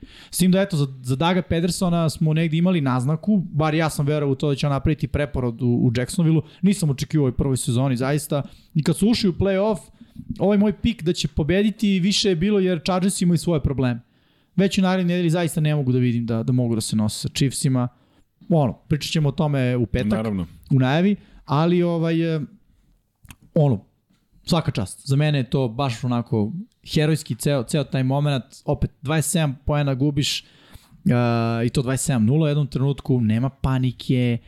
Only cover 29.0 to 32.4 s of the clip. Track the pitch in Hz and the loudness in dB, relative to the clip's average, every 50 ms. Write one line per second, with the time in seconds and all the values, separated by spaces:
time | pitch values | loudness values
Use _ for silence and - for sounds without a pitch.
29 | - 139 156 160 143 - - 175 160 143 131 147 - - 147 147 147 139 135 123 | -6 -2 0 0 0 0 0 0 0 0 -2 -4 -4 -4 -2 0 0 0 0 0
30 | 139 151 143 143 135 - - - - - _ _ - - - - _ _ - - | 0 0 0 0 -2 -2 -4 -6 -8 -12 _ _ -20 -20 -20 -20 _ _ -12 -4
31 | - - 123 123 120 120 117 117 117 117 117 117 117 120 - 160 127 120 131 123 | 0 0 2 2 2 2 2 0 0 0 0 0 0 0 0 -2 -2 -2 -2 -4
32 | - - 135 120 107 110 135 156 | -2 -2 0 2 2 4 4 4